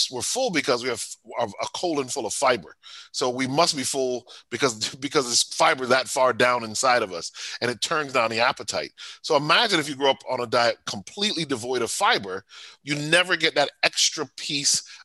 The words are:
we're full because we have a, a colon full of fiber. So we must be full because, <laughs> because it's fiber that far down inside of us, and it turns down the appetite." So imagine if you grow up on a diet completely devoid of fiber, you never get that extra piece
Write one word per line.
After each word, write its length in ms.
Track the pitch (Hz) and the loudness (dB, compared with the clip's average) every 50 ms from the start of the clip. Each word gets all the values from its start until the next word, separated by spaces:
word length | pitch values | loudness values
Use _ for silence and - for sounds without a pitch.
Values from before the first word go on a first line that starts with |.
| - - | 0 0
we're 100 | 131 123 | -2 -4
full 300 | 107 - - 240 269 247 | -4 -4 -2 -2 -2 0
because 320 | 185 147 131 - 127 120 117 | 0 0 2 2 0 0 0
we 60 | 131 | -2
have 140 | 120 107 - - - - _ 110 - 117 | -4 -4 -6 -10 -12 -16 _ -10 -4 -4
a, 60 | 120 | -4
a 220 | 107 98 - 113 113 - | -4 -4 -6 -8 -6 -6
colon 340 | - - 180 160 143 135 127 | -4 -2 -2 -2 -2 -2 -4
full 160 | - 143 117 | -4 -6 -4
of 80 | 101 - | -4 -2
fiber. 420 | - 139 131 127 110 80 - - _ _ - - - - - - | 0 2 2 2 2 -2 -8 -20 _ _ -20 -20 -20 -20 -12 -4
So 160 | - 139 127 | -2 -2 -2
we 180 | 123 127 131 127 | 0 -2 -2 0
must 280 | 135 147 170 165 165 139 | 2 2 2 2 2 -2
be 60 | 127 | -4
full 420 | - - 139 131 127 123 120 - - - - - _ | -4 -2 -2 0 -2 -2 -4 -6 -12 -18 -20 -12 _
because, 440 | - 117 - 135 113 110 113 - - | -2 0 0 0 0 -2 -6 -6 -6
<laughs> 0 | |
because 360 | 135 131 143 - 156 135 120 | -8 -8 -2 0 0 0 2
it's 120 | 120 117 - - - | 2 2 0 0 2
fiber 300 | - 165 160 160 131 131 | 4 4 4 4 2 2
that 240 | 120 127 131 123 - | 2 2 2 2 0
far 240 | - 143 127 127 120 | 2 4 4 4 4
down 320 | 107 123 123 123 123 117 | 4 4 4 4 2 -2
inside 360 | 110 107 - - 131 123 123 | -4 -4 0 2 4 4 4
of 120 | 113 98 90 | 2 0 -4
us, 180 | 85 82 - - - - - - - | -8 -8 -10 -10 -12 -12 -12 -6 -4
and 100 | 117 120 | -4 -4
it 100 | 123 104 | -2 -2
turns 300 | - - 170 151 151 139 | -4 -2 -2 -2 -4 0
down 180 | 127 131 113 113 | 0 2 2 2
the 120 | 113 113 | 2 2
appetite." 500 | 117 131 139 - 113 - - 85 76 67 - - - - - - | 2 2 0 -2 -6 -6 -4 -4 -6 -6 -10 -16 -18 -18 -16 -14
So 160 | - - 160 143 | -2 0 2 2
imagine 420 | 143 151 165 196 240 226 202 165 | 4 4 4 4 4 4 2 0
if 80 | 147 147 | 0 -2
you 80 | 143 | -4
grow 140 | 131 139 135 | 2 2 2
up 100 | 131 - - - | 2 2 -2 -4
on 120 | 127 123 | -4 -4
a 60 | 120 117 | -2 0
diet 300 | 120 123 120 117 107 - _ | 2 4 4 4 2 0 _
completely 600 | - 120 104 95 - - - 202 214 170 160 165 | -8 -8 -8 -10 -12 -8 -4 -4 -4 -2 -4 -4
devoid 360 | 131 139 117 107 123 131 120 | -4 -4 -4 -4 -4 -2 -2
of 100 | 117 110 | -2 -2
fiber, 520 | - - 196 214 247 170 101 98 92 98 - _ - - - - - _ _ | -2 0 2 2 2 0 -2 -6 -8 -10 -10 _ -20 -20 -20 -20 -20 _ _
you 120 | 139 147 | -6 -6
never 420 | 147 147 151 160 175 180 180 180 165 | -4 0 4 4 4 4 4 2 2
get 180 | 160 160 - | 2 2 4
that 160 | 147 143 131 - _ - | 4 2 2 0 _ -2
extra 440 | 160 - - - - - 170 147 131 _ | 0 2 2 0 0 0 -2 -6 -8 _
piece 480 | - - - 151 139 143 - - - - - - - - | -10 -8 -6 -6 -2 0 0 0 0 -2 -8 -16 -14 -6